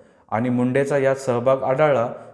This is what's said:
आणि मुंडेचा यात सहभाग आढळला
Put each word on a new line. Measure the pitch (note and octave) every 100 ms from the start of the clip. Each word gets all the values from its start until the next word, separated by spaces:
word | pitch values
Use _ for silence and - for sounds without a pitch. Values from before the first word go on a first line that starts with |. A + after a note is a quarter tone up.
| - _ -
आणि | G#2+ B2+
मुंडेचा | B2 B2+ C3 C#3+ C#3+
यात | C3+ C3+
सहभाग | - A#2+ B2 C3+
आढळला | B2+ C3 D3+ B2 A#2 - -